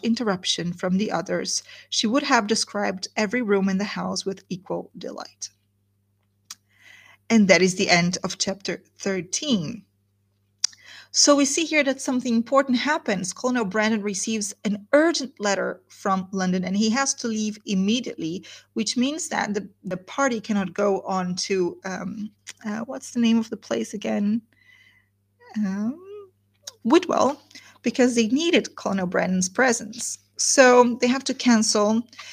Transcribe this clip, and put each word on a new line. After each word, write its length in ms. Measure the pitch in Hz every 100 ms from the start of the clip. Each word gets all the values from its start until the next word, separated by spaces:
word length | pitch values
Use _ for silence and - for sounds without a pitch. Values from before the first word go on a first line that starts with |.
interruption 680 | 240 233 226 190 - - 170
from 240 | 170 185 185
the 140 | 214
others, 540 | 165 165 175 185 - - - -
she 160 | - 220
would 160 | 262
have 240 | 285 247 208
described 600 | 220 - 202 202 190 - -
every 260 | 214 247
room 260 | 226 202 196
in 100 | 190
the 60 |
house 400 | 202 - 180 190
with 200 | - 196 -
equal 440 | 180 - 170 - -
delight. 540 | - - - - - _ _ _ _ _ _ _ _ _ - - _ _ - - - _ -
And 160 | 226 196
that 140 | 170
is 140 | 185 180
the 120 | -
end 300 | 175 175 180
of 140 | 190 -
chapter 460 | - 196 - 175 _ _
thirteen. 880 | 202 190 175 - 302 220 147 - - _ _ _ _ _ _ _ - - - - -
So 220 | - -
we 120 | 285 277
see 180 | 311
here 200 | 311 311
that 160 | 277 262
something 340 | - 254 254
important 440 | 233 233 269 277 247
happens. 540 | 269 311 285 190 185
Colonel 320 | - 254 247
Brandon 380 | 208 214 214 220
receives 520 | 202 196 - 220 208 -
an 220 | 214 202 -
urgent 400 | - 330 - 262 -
letter 400 | 208 196 - - _
from 400 | - 208 190 185
London, 320 | 190 185 185
and 120 | 185 190
he 140 | 220
has 240 | 240 277
to 140 | - 240
leave 300 | 220 214 208
immediately, 800 | - 196 196 240 - - 165 175 - - -
which 240 | - 214 -
means 300 | 254 311 -
that 260 | - 214
the, 120 | 208 185 _
the 140 | - 180
party 440 | - - 277 226
cannot 320 | 208 202 190
go 260 | - 208 196
on 320 | - 190 180 180 -
to, 320 | 196 175 -
um, 460 | 190 185 185 214 214 _ - - 214
uh, 140 | 208
what's 300 | - 262 -
the 80 | 240
name 180 | 233 226
of 120 | 226
the 80 | 208
place 340 | - 233 220
again? 480 | 208 220 214 208 226 - _ _ - _ _ _ _ _ _ - 214
Um, 400 | 202 190 214 311 381 415 392 _ _ _ - -
Whitwell, 580 | 226 320 370 - 247 294 _ - - -
because 320 | 247 226 247
they 140 | 233 220
needed 480 | 262 339 226 - -
Colonel 300 | - 196 180
Brandon's 440 | 185 175 185 185
presence. 680 | - 262 226 208 220 - - _ -
So 580 | - - 254 247 247 240
they 80 | 247
have 160 | 269
to 100 | -
cancel. 680 | 254 247 226 220 220 208 220 240 - -